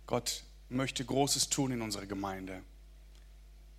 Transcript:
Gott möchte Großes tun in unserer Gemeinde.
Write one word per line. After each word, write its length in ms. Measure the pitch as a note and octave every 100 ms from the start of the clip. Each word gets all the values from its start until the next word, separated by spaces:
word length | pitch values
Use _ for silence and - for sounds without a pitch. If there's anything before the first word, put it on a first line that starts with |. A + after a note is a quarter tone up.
| -
Gott 360 | B2 - - - - -
möchte 340 | B2+ C3 -
Großes 460 | A#2 B2+ C#3 C#3 -
tun 220 | - C3
in 100 | A#2+
unserer 240 | A2 G2+ G2
Gemeinde. 560 | G2 G2 F#2+ F#2+ F#2 - - - - - - - - - - -